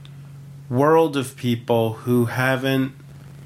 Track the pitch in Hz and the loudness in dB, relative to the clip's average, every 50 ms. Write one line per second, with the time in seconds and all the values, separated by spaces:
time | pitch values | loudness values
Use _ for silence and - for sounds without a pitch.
0 | - - - - - - - - - - - - - - 123 123 143 151 160 160 | -20 -20 -20 -20 -20 -20 -20 -20 -20 -20 -20 -20 -10 -4 0 2 4 6 6 4
1 | 165 160 139 143 123 - - - - 123 120 117 - - 120 117 113 110 110 - | 4 2 0 -4 -6 -6 -10 -6 -4 -4 -4 -2 -2 0 0 2 2 0 -4 -6
2 | - 120 123 123 120 117 - 120 127 131 131 127 131 135 139 131 131 131 - - | -4 -2 0 0 0 0 -2 -2 0 0 0 0 -2 -2 0 0 -2 -4 -6 -12
3 | - - - - - - - - - | -20 -20 -20 -20 -20 -20 -20 -20 -10